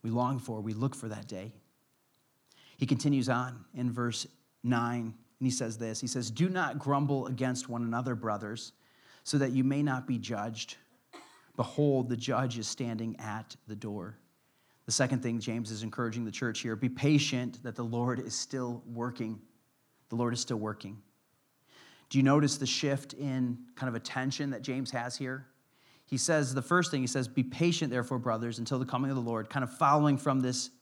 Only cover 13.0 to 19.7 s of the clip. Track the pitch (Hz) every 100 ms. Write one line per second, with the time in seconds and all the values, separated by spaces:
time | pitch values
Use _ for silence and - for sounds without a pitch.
13 | 113 - 110 107 107 - - 104 110 104
14 | 90 110 _ _ _ _ _ _ - -
15 | 127 131 123 117 107 117 107 107 110 98
16 | 120 113 110 - 123 107 117 107 123 127
17 | 143 147 147 127 123 - - - 117 117
18 | 123 123 110 - - 135 123 117 117 117
19 | 120 123 110 104 - _ _